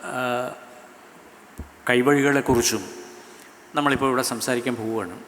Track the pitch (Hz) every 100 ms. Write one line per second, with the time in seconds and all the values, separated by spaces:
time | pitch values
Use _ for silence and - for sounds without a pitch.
0 | - 139 127 123 127 - - - - -
1 | - - - - - - - - - 123
2 | 127 143 139 139 127 123 117 110 92 -
3 | - - - - - - - 156 143 131
4 | 135 127 127 117 107 123 120 120 110 113
5 | 92 85